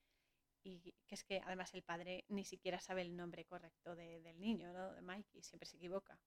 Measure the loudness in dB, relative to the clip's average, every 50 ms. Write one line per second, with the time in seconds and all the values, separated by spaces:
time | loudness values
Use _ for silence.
0 | _ _ _ _ _ _ _ _ _ _ _ _ _ -10 -10 -8 -10 -12 -14 _
1 | _ -6 -6 -6 0 2 4 4 4 2 0 0 0 -2 -2 -6 -2 0 0 0
2 | 2 0 0 -2 0 2 2 2 2 0 -4 0 2 2 4 4 2 2 4 4
3 | 4 4 2 0 -2 -2 -2 -4 -6 -6 -6 -6 -6 -8 -14 _ _ -4 -4 -4
4 | -4 -8 -8 -8 -10 -10 -8 2 4 6 6 6 4 0 -2 -2 -2 -2 -2 -4
5 | -4 -2 -2 -2 -4 -8 -12 -12 -12 -10 -10 -8 -10 -10 -8 -6 -2 0 0 0
6 | 0 -2 -10 -16 -18